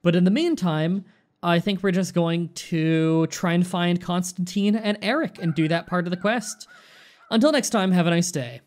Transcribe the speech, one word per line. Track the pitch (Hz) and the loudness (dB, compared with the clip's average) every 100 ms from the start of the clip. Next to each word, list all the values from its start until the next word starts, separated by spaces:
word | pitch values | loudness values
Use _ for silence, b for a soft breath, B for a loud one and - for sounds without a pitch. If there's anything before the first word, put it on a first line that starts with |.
but | 175 170 | 2 4
in | |
the | 180 | 4
meantime, | 233 339 320 180 156 160 196 b b b _ | 2 0 0 -2 0 -2 -4 b b b _
I | 175 170 | 0 0
think | 208 190 | 0 -2
we're | 196 | 0
just | 185 180 | 0 0
going | 175 165 170 165 | 0 0 -2 -4
to | - - 165 160 160 160 160 160 | -10 -6 0 2 2 4 2 0
try | - 180 | -2 0
and | 175 180 | 2 0
find | 185 175 175 | 0 0 0
Constantine | - 180 180 - 175 208 202 | -2 -4 -4 -6 -4 0 0
and | 220 220 208 | 0 -2 -2
Eric | 202 285 262 - | -2 -2 -2 -4
and | 170 | -4
do | 156 156 | 0 0
that | 165 - | 0 -2
part | 180 175 | -4 -2
of | |
the | 180 | -2
quest. | 202 240 214 - - B B B B B B | -2 -2 -6 -16 -20 B B B B B B
Until | 220 294 | 2 4
next | 294 - | 2 0
time, | 214 185 | 0 4
have | 180 170 | 4 4
a | |
nice | 170 175 | 2 0
day. | 151 120 123 | -4 -8 -12